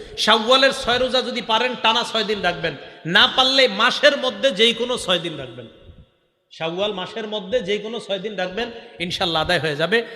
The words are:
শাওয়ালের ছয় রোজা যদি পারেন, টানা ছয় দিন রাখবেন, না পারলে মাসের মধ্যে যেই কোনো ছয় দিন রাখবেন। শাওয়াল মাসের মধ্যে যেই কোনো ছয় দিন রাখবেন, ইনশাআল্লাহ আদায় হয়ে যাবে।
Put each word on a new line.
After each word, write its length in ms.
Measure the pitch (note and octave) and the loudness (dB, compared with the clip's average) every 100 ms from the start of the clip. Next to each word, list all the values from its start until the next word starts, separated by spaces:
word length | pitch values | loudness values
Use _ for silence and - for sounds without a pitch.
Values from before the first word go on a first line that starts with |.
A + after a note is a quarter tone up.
| - - | -14 -2
শাওয়ালের 560 | - A3+ A3 C4 C4+ | 4 4 6 6 6
ছয় 260 | C4+ - A#3+ | 2 0 0
রোজা 200 | B3+ B3+ | 2 0
যদি 200 | A#3 A3+ | -2 -4
পারেন, 300 | G3+ A3+ B3+ A#3+ | 0 0 0 0
টানা 260 | A3+ A#3 | 2 2
ছয় 220 | A3+ A#3 G#3 | 0 -2 -2
দিন 140 | G#3 | 0
রাখবেন, 320 | F3+ E3 D#3+ C#3+ - - D#3 | -2 -2 -4 -6 -12 -10 0
না 180 | G3 B3 | 4 4
পারলে 360 | - C4 C4+ B3+ | 4 2 4 2
মাসের 480 | G3 A#3+ - C#4+ C#4 | 4 0 4 4 4
মধ্যে 320 | B3+ G3+ C4+ | 0 0 0
যেই 220 | F#3+ A#3 | 4 2
কোনো 200 | A3+ A#3+ B3 | 2 -2 -4
ছয় 220 | - F3+ | 0 -2
দিন 140 | E3 D3+ | -2 -8
রাখবেন। 300 | B2+ B2 A2+ - - - - _ _ _ _ | -12 -14 -18 -20 -20 -20 -20 _ _ _ _
শাওয়াল 380 | - E3 F3 G#3 | -8 -6 -2 -4
মাসের 340 | F#3+ F3+ A3+ G#3+ | -4 -8 -8 -8
মধ্যে 300 | G#3+ F#3 B3 | -8 -2 -2
যেই 180 | F#3 G#3 | 0 -4
কোনো 180 | A3 A3+ | -4 -10
ছয় 220 | - G3 G#3 | -6 -6 -4
দিন 80 | F#3+ | -6
রাখবেন, 320 | F#3 G3 A#3+ - - - | -6 -4 -8 -10 -16 -8
ইনশাআল্লাহ 420 | F3 - F#3 D#3+ | -6 -2 0 0
আদায় 200 | D#3 F3 | 2 0
হয়ে 160 | D#3 C#3+ | 0 -2
যাবে। 160 | E3+ A3+ A3+ | 0 0 -2